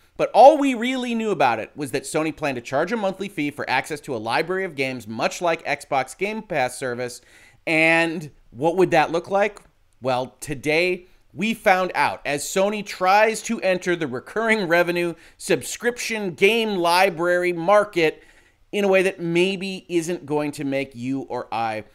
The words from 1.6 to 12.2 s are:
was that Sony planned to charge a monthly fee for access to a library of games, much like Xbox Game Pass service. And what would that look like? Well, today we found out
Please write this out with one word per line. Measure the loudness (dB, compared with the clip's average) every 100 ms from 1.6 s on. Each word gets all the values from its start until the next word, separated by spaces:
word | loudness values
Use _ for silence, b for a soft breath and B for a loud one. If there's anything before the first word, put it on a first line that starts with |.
| -4 -8
was | -6
that | -6
Sony | -4 -4 -4 -4
planned | -4 -6
to |
charge | -4 -2 0
a | -2
monthly | -2 -4 -8
fee | -6 -6
for | -4 -2
access | -2 -2 -8
to | -6 -6
a |
library | -2 0 0 -4 -4
of | -4
games, | -4 -6 -10
much | -4 -4 -2
like | -2 -2 -4
Xbox | -6 -2 -2 -2 -6
Game | -6 -6
Pass | -4 -2 -2 -4
service. | -8 -6 -8 -10 b b b b -2
And | 2 4 4 0 -4 -10 -16 _
what | -4 0 2
would | 4
that | 4 2
look | -2 -2
like? | 0 0 -4 -20 _ _ _
Well, | -4 -2 -4 -10
today | -10 -6 0 0 0 -2 b b _
we | -4 -4
found | 0 2 2 2 0
out | -2 -2